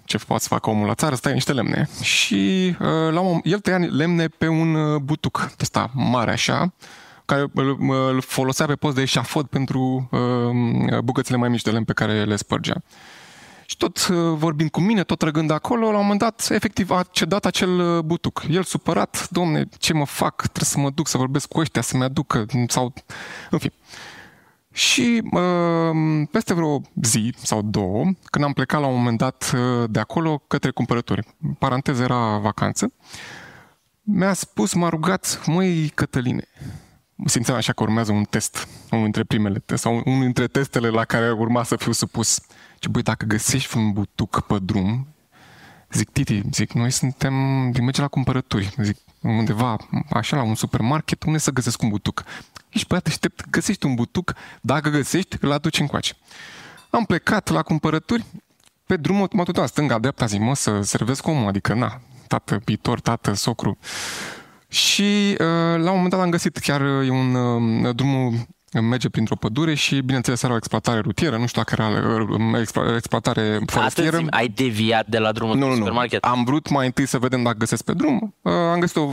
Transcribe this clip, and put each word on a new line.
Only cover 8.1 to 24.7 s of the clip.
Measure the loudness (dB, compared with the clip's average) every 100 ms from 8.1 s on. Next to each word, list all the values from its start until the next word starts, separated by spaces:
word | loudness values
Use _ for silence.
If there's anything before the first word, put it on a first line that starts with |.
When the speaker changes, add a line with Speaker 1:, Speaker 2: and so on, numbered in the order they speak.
| 0
Speaker 1:
folosea | -2 -2 0 0 0
pe | 0
post | 0 0
de |
eșafod | 0 0 0 -2 -2
pentru, | -2 -2 0 0 -2 -2
uh, | -2 0 0 0 0 0 0 0 0
bucățile | 0 -2 0 2
mai | 2
mici | 2
de | 0
lemn | 0 0
pe |
care | 0 0 2
le | 0 -2
spărgea. | -2 -2 -2 -4 -8 -18 -20 -20 -20 -20 -20 -20 -14
Și | -4
tot, | -4 -2 0
uh, | 2 2 2
vorbind | 0 0 0
cu | 2
mine, | 2 2
tot | 0 0
trăgând | 0 2 2
acolo, | 0 0 0 2
la | 2
un |
moment | 2 2
dat, | 2 -2 -2
efectiv, | 0 0 -2 0
a | 0 0
cedat | -2 0 0 0
acel, | 0 2 2
uh, | 2 2
butuc. | 0 -2 -4 -6 -2
El | 0
supărat, | 0 -4 0 0 0 -4 -4
"Domne, | 0 2 0 -2 -2
ce | 0
mă | 0 0
fac? | 0 -2 -2
Trebuie | -6 -2
să | -2 0
mă | 0
duc | 0 -2
să | 0
vorbesc | 0 0 -2
cu | -2
ăștia, | 0 0
să-mi | 0 0
aducă", | 0 -2 0 0 0 0 0
sau... | 0 -2 -4 -18 -16 -14 -14 -4
În | -4
fin. | -4 -8 -20 -20 -18 -20 -20 -20 _ _ _